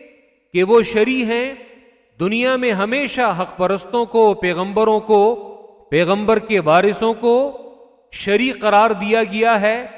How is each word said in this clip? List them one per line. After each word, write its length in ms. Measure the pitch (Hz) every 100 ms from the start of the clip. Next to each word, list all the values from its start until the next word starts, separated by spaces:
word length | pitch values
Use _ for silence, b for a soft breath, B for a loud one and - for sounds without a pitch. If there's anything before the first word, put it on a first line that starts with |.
| - _ _ _ _
کہ 120 | 175
وہ 180 | 185 233
شری 420 | 226 220 226 262
ہیں۔ 300 | 233 240 254 262 - - _ _ _ -
دنیا 360 | 180 226 254 262
میں 160 | 247
ہمیشہ 640 | 196 202 254 269 - 233 175
حق 180 | 180 -
پرستوں 480 | 180 196 - 240 233
کو، 280 | 233 220
پیغمبروں 680 | 196 180 170 190 202 220 214
کو، 220 | 214 214 208 233 - - - - _
پیغمبر 480 | 151 170 202 214 220
کے 220 | 220 208
وارثوں 540 | 156 165 196 202 226
کو 220 | 226 233 240 277 262 - - - _ _
شری 380 | - - 208 254
قرار 380 | 226 214 208 202
دیا 320 | 208 202 220
گیا 380 | 214 208 226 220
ہے۔ 260 | 208 226 254